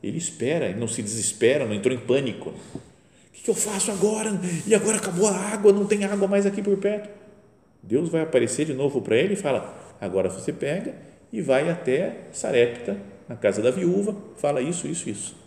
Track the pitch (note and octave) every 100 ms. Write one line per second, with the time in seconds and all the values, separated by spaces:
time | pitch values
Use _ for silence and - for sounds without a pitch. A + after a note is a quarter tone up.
0 | - D#3 E3+ - A#2+ D#3+ C#3+ G2 A#2 -
1 | G#2 A2 G#2 - A#2 C#3+ A#2+ G#2 A2 B2+
2 | - B2+ C3+ G2 - - - - - -
3 | _ _ _ - - G#3+ G#3 G3 G#3+ G3
4 | G#3 A3 A3 G3 F3+ E3+ G3 G#3+ G3 G#3+
5 | G3 F3 G#3 F#3 G3 G#3+ G3+ G3 G3 G#3
6 | G3 G3+ G3 G3+ G3+ G3 G3+ G3 G3+ G#3
7 | G#3 - - - - _ _ _ - A#2+
8 | E3+ D#3+ D#3+ C3+ A#2 - D#3 C3 C#3 C3+
9 | - A2+ F3+ G3+ D3 B2 - - - -
10 | G2+ F#2+ F#2 F2+ - D3 C#3 E3+ A#3 -
11 | - - - A3 D3 C3+ E3 E3+ - C3
12 | G3+ - - - - B2+ A#2+ - - G3+
13 | - - - A#2+ G#2 G2 A2+ F#3+ F3 F#3
14 | G3+ G3+ - - D3 C#3+ C3+ F3 - E3
15 | - G#2 - -